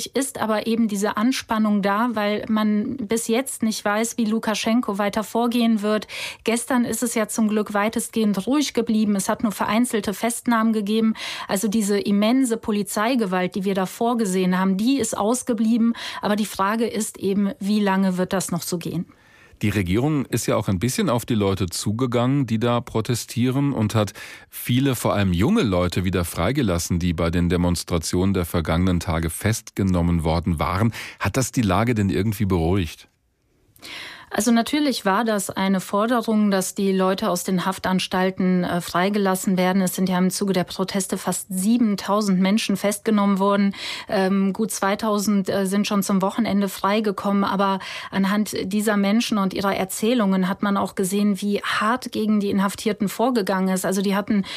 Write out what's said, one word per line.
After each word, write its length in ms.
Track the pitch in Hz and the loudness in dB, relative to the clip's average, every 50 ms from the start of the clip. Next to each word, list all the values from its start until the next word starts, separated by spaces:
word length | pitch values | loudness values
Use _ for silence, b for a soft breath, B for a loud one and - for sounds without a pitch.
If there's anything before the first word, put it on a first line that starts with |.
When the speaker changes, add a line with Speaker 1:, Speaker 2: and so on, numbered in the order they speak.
| - - - | -6 -4 -4
Speaker 1:
ist 240 | 247 277 - - - | -4 -4 -4 -4 -4
aber 260 | - 214 214 214 - | -2 -2 0 -2 0
eben 220 | 226 226 226 233 | 0 0 2 2
diese 300 | 208 208 196 202 208 - | 0 0 0 -2 -2 0
Anspannung 640 | - 214 254 262 - - - 226 214 214 214 208 202 | 2 2 0 0 0 -2 -2 0 0 2 2 2 2
da, 300 | 185 202 196 208 233 247 220 | 2 2 2 2 0 0 0
weil 320 | 214 208 208 208 202 - | 0 0 0 -2 -2 -2
man 480 | - 220 214 214 214 208 208 208 - 240 | -2 -2 0 2 2 2 0 0 -2 -4
bis 320 | - 220 196 226 233 - | -6 -4 -2 -2 -2 0
jetzt 360 | - 226 247 269 - - - 226 | 0 0 0 0 -4 -4 -4 -2
nicht 200 | 220 214 - - | -2 -2 -2 -2
weiß, 340 | 208 202 214 233 226 - | -2 0 0 -2 -4 -2
wie 60 | - 226 | -2 -2
Lukaschenko 760 | 214 220 226 - 226 208 - - 226 220 247 247 - 202 | 0 0 -2 -2 -2 -4 -2 -2 0 0 0 0 0 -2
weiter 280 | 196 208 202 196 226 208 | -2 -2 -2 -2 -4 -6
vorgehen 560 | - - 226 240 240 226 247 226 226 226 208 | -4 -2 -2 0 0 0 2 2 2 2 2
wird. 260 | 202 214 214 214 208 B B B B B B B - | 2 0 0 0 -2 B B B B B B B -4
Gestern 400 | 226 220 240 - - 269 247 233 | -2 -2 -2 -2 0 0 0 0
ist 180 | - 226 - 247 | 0 -2 -2 -2
es 120 | 226 - | -2 0
ja 120 | 233 214 | -2 -2
zum 220 | 208 - - 220 208 | -2 0 0 0 2
Glück 240 | 214 220 208 202 208 | 2 0 -2 0 0
weitestgehend 760 | 202 202 220 220 233 - - - 226 220 208 196 196 190 | 0 0 0 -2 -2 -6 -2 -2 0 2 2 0 0 0
ruhig 260 | 233 269 302 269 - - | 0 0 0 0 0 -2
geblieben. 440 | 240 226 - 220 214 220 208 208 | -2 0 2 2 2 2 2 0
Es 100 | 196 - | 0 0
hat 160 | - 214 214 - | -2 -2 0 0
nur 80 | 214 | -2
vereinzelte 640 | 185 - - - 208 226 247 - - 220 202 220 190 | -2 -2 -2 0 2 2 2 2 0 -2 -2 -2 -4
Festnahmen 580 | - - 233 240 - - 247 233 220 220 226 | -2 -2 -4 -4 -2 -2 0 2 2 4 2
gegeben. 440 | 220 220 202 196 220 226 220 220 220 B B B B B B B | 2 0 0 0 0 2 2 2 0 B B B B B B B
Also 180 | 214 202 - | -2 -2 0
diese 320 | 214 190 226 202 196 208 202 | 0 0 0 0 2 0 0
immense 560 | - 226 202 202 214 220 247 269 269 233 226 | 2 2 2 2 4 4 4 4 2 2 0
Polizeigewalt, 1000 | 226 - - 208 208 202 196 - 214 208 233 277 233 220 185 185 180 180 180 - | -2 -2 -2 -2 -2 -2 -2 -2 -2 0 2 2 0 0 0 0 0 0 0 -2
die 100 | 208 185 | -2 -2
wir 100 | 202 196 | 0 0
da 100 | 196 185 | 0 0
vorgesehen 720 | 180 - - 233 233 247 226 226 190 180 190 185 180 185 | -2 -2 -2 0 0 2 0 0 0 0 2 2 2 2
haben, 200 | 180 190 190 190 | 2 2 2 2
die 220 | 190 220 254 285 262 | 2 2 0 0 0
ist 180 | 226 - - | 0 -2 -2
ausgeblieben. 760 | - 202 214 254 240 - - 240 202 226 220 233 226 226 233 233 B B B B B | 0 0 0 0 0 0 -2 0 0 2 2 2 4 2 2 0 B B B B B
Aber 160 | - 196 208 | -2 0 0
die 80 | 208 214 | 0 0
Frage 420 | - - - 196 196 220 226 233 | -4 -2 -2 0 0 0 0 -2
ist 300 | 208 185 190 220 - - | -2 -2 -4 -6 -6 -8
eben, 340 | - - 190 196 202 202 196 - - | -4 -2 0 0 2 0 0 -2 -4
wie 220 | 202 196 214 214 | -2 0 2 2
lange 360 | 208 196 190 190 196 190 180 | 2 2 2 2 2 2 2
wird 140 | 180 185 180 | 0 -2 -2
das 200 | 196 185 - - | -2 -4 -2 -2
noch 100 | 185 160 | -4 -6
so 160 | - - 185 | -4 -4 -6
gehen? 280 | 170 165 160 147 165 - B B B B B B B B B B B | -6 -4 -4 -6 -6 -6 B B B B B B B B B B B
Speaker 2:
Die 100 | - 104 | -2 0
Regierung 540 | 98 107 92 85 92 117 127 151 156 139 123 | 0 0 0 2 2 2 2 2 0 0 -2
ist 180 | - - 117 - | -2 -2 -2 0
ja 80 | - 123 | 0 0
auch 140 | 107 113 - | 0 2 0
ein 100 | 98 87 | 0 0
bisschen 300 | - 123 - - 214 147 | 0 0 0 0 0 2
auf 160 | 117 123 - | 0 0 0
die 100 | - 123 | 0 0
Leute 300 | 107 101 98 98 - 101 | 2 2 2 2 0 -2
zugegangen, 840 | 85 - - - 107 104 113 131 123 117 120 120 127 139 143 135 | -4 -4 -4 -4 -4 -2 0 -2 0 2 2 2 2 2 2 2
die 120 | 113 113 110 | 0 0 0
da 200 | 117 120 120 120 | 2 2 0 0
protestieren, 920 | 117 - - 110 110 - 123 113 - - - 113 120 127 123 139 143 143 - | -2 -2 -4 -4 -2 -2 -2 -4 -4 -6 -2 0 0 2 2 2 0 0 0
und 200 | - 110 104 - | 0 0 0 2
hat 200 | 113 104 98 B B B B B B B B | 2 0 0 B B B B B B B B
viele, 460 | - - - - 120 127 139 139 123 | -16 -12 -4 0 0 2 2 2 0
vor 200 | - - 110 87 | 0 0 0 2
allem 180 | 104 101 92 87 | 2 2 2 2
junge 300 | 85 104 156 220 233 170 | 2 2 2 2 2 2
Leute, 420 | 107 92 87 90 87 - 101 90 | 2 2 2 0 0 0 0 -2
wieder 180 | 95 90 90 87 | 0 0 0 -2
freigelassen, 760 | - - - - 104 135 151 127 98 87 85 - - 92 | -2 -2 -2 -2 0 0 0 0 0 0 0 0 -2 -2
die 160 | 85 87 87 82 | 0 0 0 0
bei 160 | 82 85 82 | 0 0 0
den 200 | 80 87 87 85 | 0 0 2 2
Demonstrationen 840 | 90 87 87 87 87 - - - 87 82 - - - 90 92 101 95 | 2 2 2 2 0 -2 -2 -2 -4 -2 -2 -2 0 0 2 2 2
der 120 | 95 85 | 0 -2
vergangenen 560 | - - 87 80 85 82 85 90 92 90 85 | -2 -2 -2 -2 0 0 0 2 2 0 0
Tage 280 | - - 80 82 82 80 | -2 -2 -2 -2 -2 -4
festgenommen 920 | - - - 101 117 - - - - - 101 95 92 87 85 87 85 85 78 | -4 -2 -2 -2 -2 -2 -6 -10 -4 -2 0 2 2 2 2 2 2 2 2
worden 360 | 82 80 85 82 - 85 73 | 2 0 0 0 0 0 0
waren. 340 | - 85 87 95 117 117 B B B B B B | 0 0 0 2 0 0 B B B B B B
Hat 160 | - 101 - | -4 -2 0
das 160 | 135 123 - | 0 -2 0
die 100 | - 135 | 0 0
Lage 320 | 113 95 90 98 117 120 120 | 2 2 2 2 2 2 2
denn 160 | 104 101 95 | 2 2 2
irgendwie 360 | - 80 98 113 101 104 107 | 2 0 0 0 0 0 0
beruhigt? 640 | 95 95 87 80 85 95 104 85 76 - - - _ _ _ _ _ _ _ _ _ _ _ _ _ _ - B B B B B B B B B B | 0 2 2 2 2 2 0 0 -4 -8 -14 -20 _ _ _ _ _ _ _ _ _ _ _ _ _ _ -20 B B B B B B B B B B
Speaker 1:
Also 200 | - - 214 240 | -4 0 2 4
natürlich 540 | 233 233 226 - - 302 302 285 226 - - | 4 2 2 2 0 0 2 0 0 0 0
war 180 | 196 190 208 240 | 0 0 2 2
das 240 | 220 214 202 - - | 0 0 -2 -2 -4
eine 300 | - 196 190 190 196 185 | -4 -2 0 2 0 0
Forderung, 720 | - - - 202 214 233 254 233 220 - 220 214 208 208 | 0 -2 0 0 0 2 0 0 0 2 2 4 4 4
dass 240 | 196 190 185 - - | 2 2 0 -2 -2
die 200 | - 196 196 190 | 0 0 2 2
Leute 360 | 185 185 185 196 196 220 202 | 2 2 2 2 0 0 -2
aus 120 | 175 175 - | -2 -2 -2
den 220 | - 190 175 - | 0 0 0 0
Haftanstalten, 1000 | 190 185 - - 185 185 180 - - - 185 185 190 185 - 190 185 185 180 180 | -2 -4 -4 -2 0 0 0 0 0 0 0 0 0 0 0 2 2 2 2 0
äh, 160 | - - 175 | 0 -2 -4
freigelassen 800 | 170 - - 170 180 202 208 208 196 190 185 185 - 208 185 | -4 -2 0 0 0 2 2 2 2 2 0 0 0 0 2
werden. 240 | 180 180 185 185 196 | 2 2 2 2 2
Es 140 | 185 180 - | 0 0 0
sind 120 | - 190 | 0 0
ja 120 | 185 185 180 | 0 2 2
im 100 | 185 185 | 2 2
Zuge 240 | - - 202 196 185 | 2 0 -2 0 0
der 120 | 180 175 | 0 0
Proteste 520 | - - - 185 185 - 202 185 - 202 | -2 -2 -6 -4 -2 -2 -4 -2 -2 -4
fast 300 | 185 - 185 180 - - - | -4 -2 -4 -4 -4 -6 -6
siebentausend 920 | 190 185 185 214 233 240 240 214 202 190 - - 196 214 214 196 190 180 | -6 -2 2 2 4 4 4 2 0 -2 -2 0 0 0 2 2 2 4
Menschen 380 | 190 190 202 220 - - 196 | 4 4 2 2 2 0 -2
festgenommen 640 | 185 - 202 208 - - 226 214 208 202 202 196 185 | 0 0 -2 -2 0 0 0 2 2 4 2 2 2
worden. 340 | 196 202 202 208 202 202 196 B B B B B B | 2 2 4 4 2 0 0 B B B B B B
Ähm, 460 | B - 190 190 185 196 196 196 196 185 | B 0 0 2 2 2 2 2 0 0
gut 160 | - 220 196 | -2 -2 -2
zweitausend, 800 | - - 202 196 202 202 226 220 208 208 190 208 208 196 190 - | -2 -2 0 0 0 0 0 0 0 0 0 2 2 2 2 0
äh, 160 | - 196 196 | 0 0 0
sind 220 | 185 196 208 202 | 0 0 0 0
schon 160 | - 214 202 190 | 0 0 0 0
zum 180 | - 202 190 | 2 0 2
Wochenende 480 | 190 196 - - 220 - 196 202 202 190 | 2 0 0 -2 -2 0 0 0 0 -2
freigekommen. 720 | - - - 196 202 220 214 214 190 - - 202 202 202 190 | -4 -2 -2 0 0 2 0 0 -2 -2 -2 0 0 2 0
Aber 360 | - - 190 196 196 196 185 B B B B B B | 0 0 0 2 0 0 -2 B B B B B B
anhand 440 | - 190 196 190 208 214 214 - - - 190 185 | -2 0 0 2 2 0 -2 -2 -4 -6 -6 -2
dieser 260 | 202 214 208 220 208 | -2 -2 0 0 2
Menschen 420 | 202 202 196 208 233 240 - 226 202 | 2 2 2 2 2 0 0 0 0
und 160 | 190 185 - | 0 0 -2
ihrer 200 | - 196 196 190 | 0 -2 -2 0
Erzählungen 720 | - 190 190 - - 220 220 254 247 208 190 190 190 185 | -2 -4 -4 -4 -2 0 2 2 2 2 2 2 2 2
hat 140 | 180 196 - | 0 -2 -2
man 160 | 214 202 202 | -2 0 0
auch 160 | 202 - - - | 0 -2 -4 -2
gesehen, 480 | - 196 180 196 208 208 208 202 185 | -2 -2 0 0 2 2 2 0 0
wie 220 | 202 208 202 - - | -2 -2 -2 -2 -2
hart 480 | - - - 208 214 240 254 - 240 | -2 -2 0 0 0 0 -2 -4 -6
gegen 280 | - 214 220 208 214 208 | -4 -2 0 2 2 2
die 120 | 202 202 | 2 0
Inhaftierten 580 | 196 196 190 202 - - - 220 208 - 208 185 | 0 0 0 0 -2 -2 -2 -2 -2 0 -2 -4
vorgegangen 640 | - - 220 262 254 226 190 202 196 190 185 190 185 | 0 0 0 2 2 0 0 0 0 0 2 0 0
ist. 100 | 185 - | 0 0
Also 200 | 165 190 202 190 | 0 0 0 0
die 120 | 202 190 | 0 0
hatten 300 | 202 208 - 220 202 190 B B | 0 0 0 0 0 0 B B